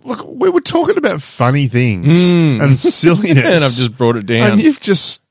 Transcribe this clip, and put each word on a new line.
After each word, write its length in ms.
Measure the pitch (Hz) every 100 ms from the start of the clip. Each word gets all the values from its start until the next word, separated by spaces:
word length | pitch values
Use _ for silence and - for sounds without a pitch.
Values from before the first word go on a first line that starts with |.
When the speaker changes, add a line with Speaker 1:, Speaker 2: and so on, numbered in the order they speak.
| 262
Speaker 1:
look, 200 | 240 -
we 220 | 254 370
were 140 | 349
talking 360 | - 330 349 427
about 240 | 285 160
funny 460 | - - 123 143 131
things 640 | 120 123 95 135 175 180
Speaker 2:
Mm. 320 | 175 160 113
Speaker 1:
and 160 | 143 131
silliness. 640 | 349 - 160 175 202 143
Speaker 2:
<laughs> 0 |
And 120 | 120 175
I've 160 | 143
just 240 | 120 123 113
brought 180 | 117 117
it 100 | 98
down. 240 | 113 208
Speaker 1:
And 80 | 208
you've 180 | 311 277
just 420 | - 190 - - _